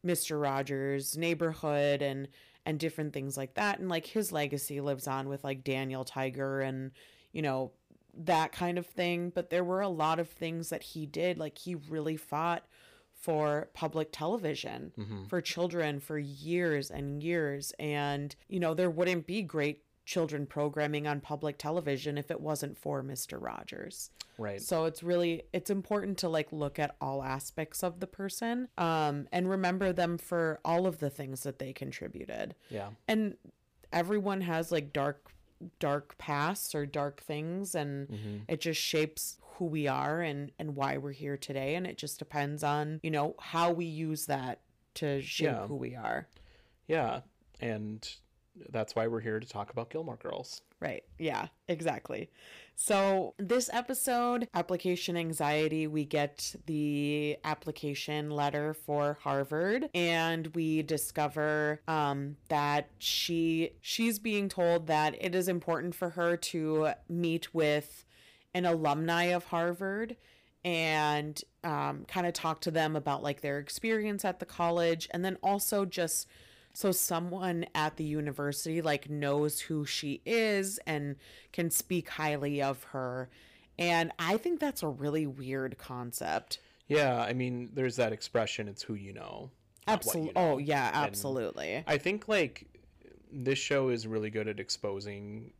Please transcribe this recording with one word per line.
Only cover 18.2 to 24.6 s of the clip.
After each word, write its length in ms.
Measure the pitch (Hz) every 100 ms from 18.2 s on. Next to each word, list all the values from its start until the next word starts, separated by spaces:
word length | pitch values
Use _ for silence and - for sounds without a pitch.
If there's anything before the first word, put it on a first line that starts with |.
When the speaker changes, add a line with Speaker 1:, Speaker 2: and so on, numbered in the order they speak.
| 143 - -
Speaker 1:
you 120 | 190
know, 140 | 170
there 160 | 160 180
wouldn't 360 | 160 180 175 156
be 140 | 202
great 420 | 180 160 147 147 _ _
children 400 | - 185 160 147 139
programming 600 | 151 147 147 147 151 147
on 140 | 143
public 360 | - 147 151 139
television 640 | 147 170 147 135 147 143
if 120 | 143
it 100 | 165
wasn't 360 | 151 147 147 -
for 260 | 147 143
Mister 360 | 135 123 - -
Rogers. 720 | 60 57 - - - - - - - -
Speaker 2:
Right. 240 | 107 101